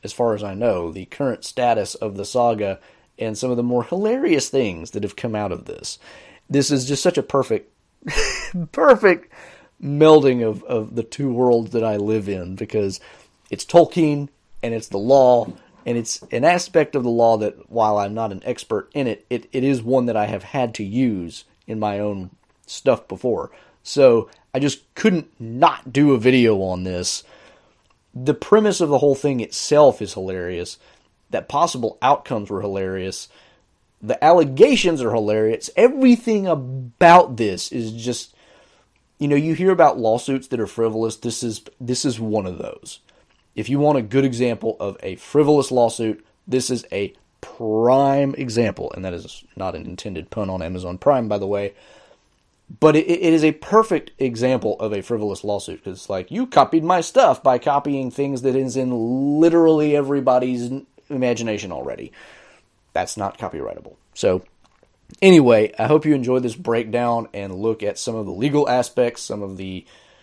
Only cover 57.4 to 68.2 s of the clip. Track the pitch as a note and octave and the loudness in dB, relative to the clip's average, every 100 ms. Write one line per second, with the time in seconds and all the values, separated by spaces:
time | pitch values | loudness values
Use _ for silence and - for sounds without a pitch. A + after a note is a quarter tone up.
57.4 | C#3+ B2+ D3+ C#3+ D3 C#3 C3 - C#3 C3 | 2 0 2 -2 -2 -4 -6 -4 -4 -4
58.4 | C3+ C3 C3 A#2+ B2+ B2 A2+ B2+ C#3+ D3 | -2 -2 -2 -4 -4 -2 -2 -2 0 2
59.4 | E3+ E3+ E3 D#3 D3+ D3 C3+ C#3+ C3 B2+ | 4 6 4 4 2 0 0 -2 2 2
60.4 | B2+ B2 A#2+ C3+ - _ - C#3 B2+ A2+ | 2 -4 -6 -10 -14 _ -12 -4 -2 -2
61.4 | A#2 G#2 G#2 D2+ C2 - - - - - | -4 -6 -8 -10 -10 -10 -14 -20 -20 -20
62.4 | _ _ _ _ _ - F2+ - G2 - | _ _ _ _ _ -6 -6 -6 -8 -8
63.4 | F#2 D#2 A#1 G1+ - - _ - G2 F#2 | -10 -10 -10 -12 -18 -20 _ -4 0 0
64.4 | - _ _ _ _ _ - - F#3+ F3 | -4 _ _ _ _ _ -20 2 8 8
65.4 | B2+ A2 G#2+ - A#2 D3+ D#3 C#3+ B2 B2+ | 8 6 4 0 2 2 2 0 0 -2
66.4 | B2 A2 G#2 A#2 A2 A#2+ A#2+ A#2 A2+ G2 | -2 -6 -4 -2 -2 -2 -2 -2 -6 -10
67.4 | G2 F#2 A2 A2 G#2 G2 - A2+ | -10 -4 -4 -2 -4 -6 -6 -8